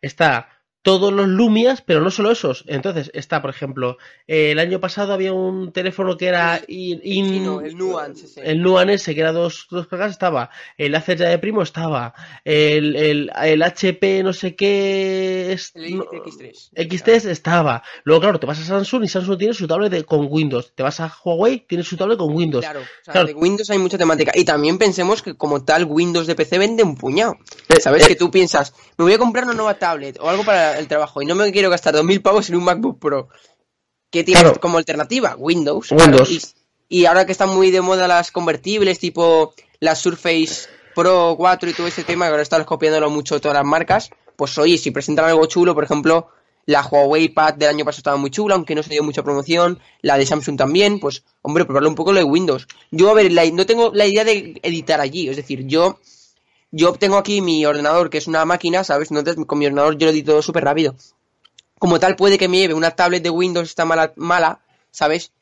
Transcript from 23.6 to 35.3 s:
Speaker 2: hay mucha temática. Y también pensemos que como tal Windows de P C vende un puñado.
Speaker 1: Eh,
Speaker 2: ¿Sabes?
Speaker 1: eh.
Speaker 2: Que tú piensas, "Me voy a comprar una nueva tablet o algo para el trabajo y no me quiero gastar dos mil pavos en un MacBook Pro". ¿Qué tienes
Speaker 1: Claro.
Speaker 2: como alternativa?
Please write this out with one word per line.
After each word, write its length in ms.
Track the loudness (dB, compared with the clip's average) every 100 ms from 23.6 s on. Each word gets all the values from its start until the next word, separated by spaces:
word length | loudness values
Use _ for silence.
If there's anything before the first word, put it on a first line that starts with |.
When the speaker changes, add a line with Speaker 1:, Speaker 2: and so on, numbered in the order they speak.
| -2
Speaker 2:
hay 80 | -2
mucha 200 | -2 0
temática. 340 | 0 2 0
Y 100 | 2
también 340 | 2 2 0 2
pensemos 440 | 0 0 -2 -2
que 140 | -4 -8
como 280 | -4 -4
tal 200 | 0 0
Windows 420 | 2 0 0 -2 -2
de 80 |
P 100 | -2
C 140 | -2 0
vende 240 | 0 2
un 140 | 0 0
puñado. 400 | -4 0 -2 -4 -16 -20 _
Speaker 1:
Eh, 120 | 4
Speaker 2:
¿Sabes? 220 | 4 4
Speaker 1:
eh. 40 | 4
Speaker 2:
Que 80 | 2
tú 160 | 0
piensas, 420 | 2 2 0 -4 _ _ 0
"Me 60 |
voy 80 | 2
a 60 | 4
comprar 260 | 2 0
una 100 | -4
nueva 200 | -2 -2
tablet 440 | -2 -4 -4 -8 -6
o 100 | -4
algo 140 | -2
para 280 | 0 2 2
el 160 | -2 -2
trabajo 320 | -2 -2 -6
y 60 | -4
no 80 |
me 180 | 0 0
quiero 160 | 2 2
gastar 240 | 2 0
dos 100 | 0
mil 200 | 2 2
pavos 260 | 2 2 0
en 80 | -2
un 80 |
MacBook 340 | 0 0 -2 -4
Pro". 300 | -4 -4 -8 _ _ _ _ _ _ _ _
¿Qué 140 | -4
tienes 180 | 4 6
Speaker 1:
Claro. 160 | 6 6
Speaker 2:
como 200 | 0 0
alternativa? 580 | -2 -4 -4 -2 -2